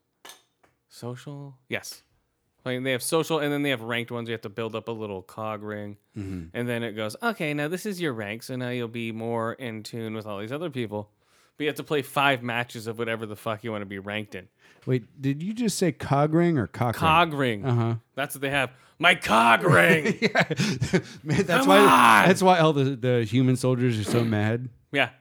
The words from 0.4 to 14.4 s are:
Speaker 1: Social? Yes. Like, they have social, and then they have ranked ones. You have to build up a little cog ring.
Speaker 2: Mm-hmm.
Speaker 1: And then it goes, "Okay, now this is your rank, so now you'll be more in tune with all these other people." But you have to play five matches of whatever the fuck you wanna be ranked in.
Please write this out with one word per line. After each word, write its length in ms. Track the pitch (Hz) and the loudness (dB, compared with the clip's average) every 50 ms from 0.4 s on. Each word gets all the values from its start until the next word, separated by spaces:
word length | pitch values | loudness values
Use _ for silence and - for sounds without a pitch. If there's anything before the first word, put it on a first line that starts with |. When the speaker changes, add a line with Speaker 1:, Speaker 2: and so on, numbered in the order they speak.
| _ _ _ _ _ _ _ _ _ _ | _ _ _ _ _ _ _ _ _ _
Speaker 1:
Social? 680 | _ - - 120 123 123 - 151 143 143 143 139 131 _ _ _ | _ -14 -12 -12 -12 -12 -14 -18 -16 -16 -18 -18 -20 _ _ _
Yes. 340 | 123 98 - - - - _ _ _ _ _ _ _ _ _ _ _ _ _ | -10 -10 -10 -12 -18 -20 _ _ _ _ _ _ _ _ _ _ _ _ _
Like, 180 | 131 127 127 131 | -8 -6 -4 -4
they 80 | 131 131 | -4 -4
have 100 | 120 - | -4 -2
social, 360 | - 170 165 151 - 160 156 | -2 0 0 0 0 -2 -2
and 120 | 147 147 147 | -2 -2 -2
then 100 | 143 143 | -2 0
they 80 | 143 | -2
have 120 | 135 113 113 | -2 -2 -4
ranked 280 | 113 120 117 117 120 120 | -4 -4 -4 -4 -6 -8
ones. 160 | 120 117 113 | -8 -6 -8
You 40 | 117 | -8
have 100 | 110 - | -8 -8
to 60 | 113 | -12
build 280 | 98 - 113 113 104 | -8 -8 -8 -6 -6
up 100 | 110 104 - | -8 -8 -8
a 40 | 117 | -8
little 300 | 110 110 104 101 95 92 | -8 -8 -8 -10 -10 -12
cog 400 | - - - 110 110 107 104 104 | -14 -12 -10 -8 -8 -8 -8 -8
ring. 340 | 107 104 104 104 101 101 - _ _ _ | -10 -10 -10 -10 -12 -14 -18 _ _ _
Speaker 2:
Mm-hmm. 280 | 107 101 95 95 90 82 82 - | -12 -10 -10 -10 -10 -12 -10 -8
Speaker 1:
And 140 | 117 123 120 | -8 -6 -4
then 140 | 120 117 117 | -4 -4 -6
it 80 | 113 104 | -8 -6
goes, 240 | 107 110 107 110 - - | -6 -8 -8 -8 -6 -6
"Okay, 320 | 233 214 - 170 151 147 | -6 -4 -4 -6 -4 -4
now 120 | 147 147 151 | -4 -4 -4
this 180 | 180 175 - | -6 -6 -8
is 140 | 214 196 175 | -8 -8 -6
your 120 | 175 151 127 | -6 -6 -4
rank, 300 | 110 107 101 107 117 - | -6 -6 -8 -8 -10 -10
so 100 | - 131 | -10 -8
now 140 | 127 127 123 | -8 -6 -6
you'll 180 | 123 123 120 113 | -6 -6 -6 -8
be 220 | 113 120 117 113 | -8 -8 -8 -8
more 440 | 110 110 113 117 117 117 113 113 117 | -8 -8 -6 -6 -4 -4 -4 -4 -6
in 280 | - 131 120 110 110 104 | -8 -10 -12 -10 -12 -14
tune 320 | - - 117 113 110 110 | -12 -12 -10 -10 -8 -8
with 120 | 110 104 | -10 -10
all 120 | 107 104 98 | -10 -10 -10
these 140 | 104 110 131 | -8 -8 -8
other 180 | 147 175 165 | -8 -8 -8
people." 400 | 120 127 120 104 104 104 107 - _ _ _ _ _ _ _ _ _ | -6 -6 -8 -6 -6 -8 -8 -10 _ _ _ _ _ _ _ _ _
But 80 | _ 143 | _ -4
you 40 | 151 | -4
have 80 | - | -4
to 60 | - 143 | -4 -6
play 200 | - 160 147 127 | -4 -2 -2 -2
five 400 | - - 147 139 139 139 123 120 | -2 -2 2 2 2 2 2 -2
matches 440 | 123 113 120 120 - - 123 104 | -4 -4 -4 -4 -4 -8 -10 -10
of 120 | 113 113 113 | -8 -6 -6
whatever 280 | 117 113 113 110 113 | -4 -4 -4 -6 -6
the 80 | 104 104 | -10 -10
fuck 280 | - - 117 110 101 - | -8 -6 -6 -6 -6 -6
you 80 | 117 110 | -8 -8
wanna 140 | 104 101 | -8 -8
be 120 | 95 98 98 | -8 -10 -12
ranked 360 | 95 101 101 107 107 - - | -10 -8 -8 -8 -8 -8 -12
in. 140 | 95 | -16